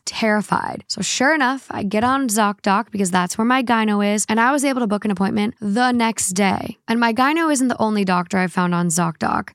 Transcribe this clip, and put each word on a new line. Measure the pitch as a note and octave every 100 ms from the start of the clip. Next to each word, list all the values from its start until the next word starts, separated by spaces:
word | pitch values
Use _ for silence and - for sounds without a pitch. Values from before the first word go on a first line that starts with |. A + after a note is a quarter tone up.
terrified. | - - A3+ G#3+ G3 - G1+ - -
So | -
sure | F#3+ - C4
enough, | D#4+ B3+ C4+ -
I | A3
get | G#3 G#3
on | B3 C4+ C4+
ZocDoc | G#3 G#3 G#3 G#3 G3 A#3
because | G3+ F#3+
that's | F3+ F3+ -
where | A3+
my | C4
gyno | A#3+ A3+ G#3+ G#3 G3+
is, | G#3 -
and | A3
I | A#3+
was | D4 C#4
able | B3+
to | A3+
book | G#3 G#3+
an |
appointment | F#3+ G3 G#3+ G#3 -
the | G#3 G#3 B3+
next | B3 A3+ A3 -
day. | F#3 G3 - - - -
And | A#3
my | A#3
gyno | A3+ C4 D#4+ D#4+
isn't | C#4 B3+
the | -
only | A3 G#3
doctor | F#3+ F3+ F3 F#3+
I've | F3+
found | F#3 F3+
on | F3 F3
ZocDoc, | D#3+ E3+ - - - F#3+